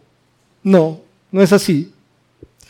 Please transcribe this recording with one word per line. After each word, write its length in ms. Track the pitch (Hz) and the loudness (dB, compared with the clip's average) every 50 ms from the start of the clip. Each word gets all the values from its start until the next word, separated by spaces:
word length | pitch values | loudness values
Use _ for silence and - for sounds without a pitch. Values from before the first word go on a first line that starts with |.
| _ _ _ _ _ _ _ _ _ _ _ _ | _ _ _ _ _ _ _ _ _ _ _ _
no, 380 | - 196 190 180 156 160 160 - _ _ _ _ _ - | -2 0 2 2 2 0 -4 -12 _ _ _ _ _ -8
no 80 | - 190 | -2 0
es 140 | 196 165 202 | 0 2 2
así". 400 | 196 - - 170 139 85 - _ _ _ _ _ _ _ _ _ _ - _ _ _ _ | 0 0 -2 -4 -4 -4 -8 _ _ _ _ _ _ _ _ _ _ -20 _ _ _ _